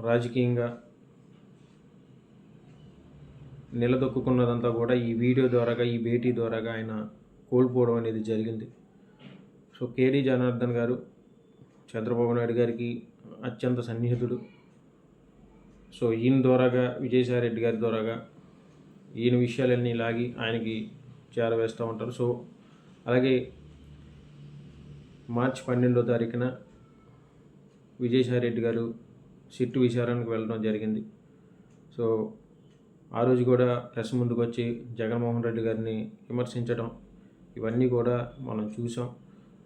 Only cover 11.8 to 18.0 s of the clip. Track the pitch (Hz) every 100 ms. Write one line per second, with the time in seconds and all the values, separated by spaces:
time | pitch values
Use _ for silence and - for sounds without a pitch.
11.8 | - 113 110 120 117 120 117 117 120 117
12.8 | 120 117 - - - - 123 123 123 123
13.8 | 117 113 120 120 120 123 - - - _
14.8 | _ _ _ _ _ - - - - -
15.8 | - - 120 113 120 135 127 127 127 123
16.8 | 123 - 120 127 120 123 117 110 117 110
17.8 | 117 110